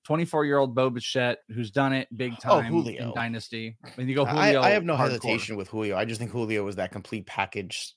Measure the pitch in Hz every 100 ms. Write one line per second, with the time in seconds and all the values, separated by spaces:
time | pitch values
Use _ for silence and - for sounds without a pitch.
0 | - 156 170 156 147 143 135 120 131 120
1 | - 131 123 117 - 113 110 139 135 135
2 | - 110 123 117 127 165 117 170 123 117
3 | 117 120 117 113 - 113 113 113 - -
4 | 127 135 135 151 208 139 185 208 170 143
5 | - 120 123 113 107 104 95 110 107 95
6 | 113 107 113 123 110 110 101 95 90 104
7 | - 110 92 - 98 104 92 - -